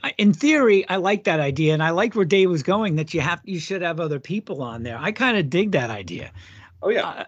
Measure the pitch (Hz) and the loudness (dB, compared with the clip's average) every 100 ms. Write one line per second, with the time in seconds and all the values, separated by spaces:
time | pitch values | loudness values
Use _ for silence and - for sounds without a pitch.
0 | 277 - 208 156 294 311 240 196 - 190 | -4 2 4 4 4 4 6 4 2 0
1 | 185 208 208 160 139 135 156 156 160 170 | 0 0 0 0 0 2 2 2 2 2
2 | 233 220 175 196 185 165 135 202 214 156 | 0 0 2 4 4 2 0 0 0 -2
3 | 156 170 143 170 - 180 - 190 170 160 | -2 -2 -2 -4 -6 -8 -6 -4 -4 -4
4 | 160 143 - 202 - 147 123 117 117 117 | -4 -6 -6 -8 -6 -8 -8 -8 -8 -6
5 | 165 220 254 214 147 170 214 165 120 104 | -6 -2 0 0 0 0 0 0 -2 -8
6 | 90 87 69 - - - - - 85 240 | -10 -12 -12 -16 -20 -20 -20 -8 -2 -2
7 | - - | -2 -8